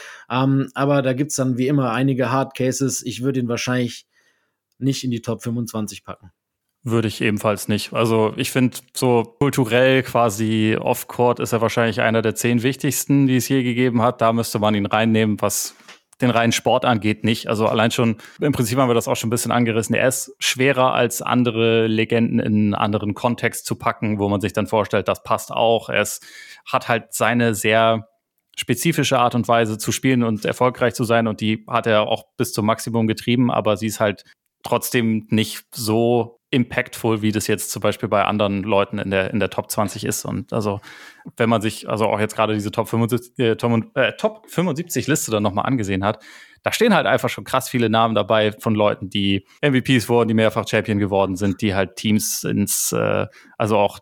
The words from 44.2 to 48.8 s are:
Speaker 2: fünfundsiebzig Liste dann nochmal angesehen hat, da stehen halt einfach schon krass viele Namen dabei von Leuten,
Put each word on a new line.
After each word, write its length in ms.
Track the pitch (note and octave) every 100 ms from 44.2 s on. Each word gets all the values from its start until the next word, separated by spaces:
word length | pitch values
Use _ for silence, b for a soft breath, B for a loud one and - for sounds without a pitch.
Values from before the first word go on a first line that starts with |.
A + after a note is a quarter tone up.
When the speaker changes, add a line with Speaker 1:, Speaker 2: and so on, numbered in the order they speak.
| A3 G#3+ -
Speaker 2:
fünfundsiebzig 600 | - F3+ D#3 F3 C3 -
Liste 240 | D#3 -
dann 100 | A2
nochmal 240 | G#2 G2+ -
angesehen 380 | C3 G2 F#2+
hat, 180 | G2+ A2 B B B B
da 80 | -
stehen 240 | - A3+
halt 140 | F3+ G2+
einfach 200 | C3+ A#2+
schon 140 | -
krass 260 | G2 C3 -
viele 220 | B2+ A2+
Namen 240 | A2+ A2+
dabei 380 | G#2+ G2 A2 G#2+
von 240 | G#2 -
Leuten, 340 | G#2+